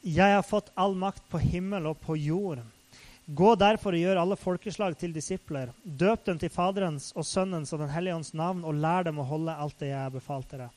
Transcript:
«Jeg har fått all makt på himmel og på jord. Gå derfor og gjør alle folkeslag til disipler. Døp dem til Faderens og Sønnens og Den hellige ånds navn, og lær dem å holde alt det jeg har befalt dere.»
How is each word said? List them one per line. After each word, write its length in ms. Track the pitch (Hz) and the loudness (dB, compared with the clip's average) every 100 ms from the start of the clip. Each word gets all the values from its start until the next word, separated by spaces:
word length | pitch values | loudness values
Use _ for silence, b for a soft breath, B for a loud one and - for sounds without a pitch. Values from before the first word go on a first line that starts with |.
«Jeg 320 | 202 156 196 | 0 4 6
har 80 | 202 | 6
fått 300 | 180 208 - | 4 -2 -2
all 200 | - 196 190 | 0 0 2
makt 300 | 190 - - | -4 -6 -6
på 80 | 170 | 0
himmel 480 | - 170 190 202 156 | 0 0 -2 -2 -4
og 80 | 151 | -6
på 140 | - 160 | -4 -2
jord. 440 | 147 170 196 135 113 _ _ B B B - | 0 0 -2 -6 -10 _ _ B B B -12
Gå 260 | 143 190 | 4 6
derfor 400 | 226 202 220 202 | 8 6 4 0
og 80 | 170 | 2
gjør 160 | 175 190 | 4 4
alle 180 | 175 196 | 2 0
folkeslag 600 | - 180 220 160 202 156 | -2 -4 -4 -2 -2 -2
til 140 | 175 | -6
disipler. 560 | 160 - 190 - 147 127 - | -6 -6 -8 -6 -6 -6 -10
Døp 400 | 196 139 180 226 - | -12 2 4 4 0
dem 140 | 165 | -2
til 80 | 170 | -4
Faderens 640 | - 180 196 185 147 - | 0 0 2 -2 -2 -8
og 100 | - | -8
Sønnens 460 | 156 - 190 175 143 | -4 0 0 -2 -4
og 120 | 156 | -4
Den 80 | 147 | -4
hellige 240 | 156 180 165 | -2 -2 -4
ånds 140 | 147 | -6
navn, 300 | 160 170 185 160 | -4 -2 -2 -2
og 80 | |
lær 320 | 151 156 180 175 | 0 2 2 0
dem 140 | 151 | -2
å 60 | 131 | -4
holde 260 | 151 165 | -2 -4
alt 240 | 151 147 - | -4 -6 -6
det 140 | 143 | -6
jeg 80 | 139 | -4
har 140 | 135 | -6
befalt 360 | 131 - 139 131 | -8 -8 -8 -8
dere.» 220 | 139 123 | -12 -14